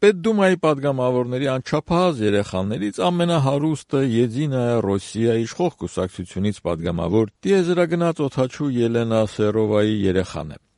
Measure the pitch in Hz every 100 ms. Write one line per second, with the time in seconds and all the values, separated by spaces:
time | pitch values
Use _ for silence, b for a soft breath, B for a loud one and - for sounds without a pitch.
0 | 202 185 214 214 190 180 156 139 143 135
1 | 127 123 123 127 139 131 - 156 - 170
2 | 180 135 104 101 104 92 98 110 104 -
3 | 180 175 175 170 135 143 156 151 - 139
4 | 135 113 120 117 151 131 120 117 98 98
5 | - 107 117 113 113 - 175 - 90 -
6 | 90 - 90 90 101 101 85 82 85 85
7 | 85 107 110 - 190 196 170 180 170 170
8 | 170 160 143 - 127 - 147 120 117 117
9 | 117 113 107 - 107 107 107 104 107 107
10 | 95 92 90 80 76 - _